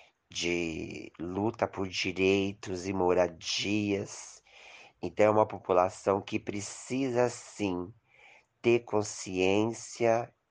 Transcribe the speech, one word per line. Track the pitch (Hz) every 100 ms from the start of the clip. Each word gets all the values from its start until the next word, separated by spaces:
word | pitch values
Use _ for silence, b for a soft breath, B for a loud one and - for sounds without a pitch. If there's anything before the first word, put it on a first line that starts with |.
| B _ _
de | - 87 85 82 80 82 - - -
luta | 85 95 107 - 98
por | - 95
direitos | 90 95 90 95 98 98 98 - 90 92
e |
moradias. | 95 90 90 87 82 - - 95 107 104 98 107 - - - B B B B B -
Então, | 87 95 107
é |
uma | 107 107
população | 101 - 92 92 - 101 98
que | - 107
precisa, | - 101 101 - - 127 135 120 123
sim, | 120 - - 101 87 90 - b b b b b _
ter | 117 120
consciência | 120 104 101 - 101 92 92 101 113 110 - - 117 113 123 _ _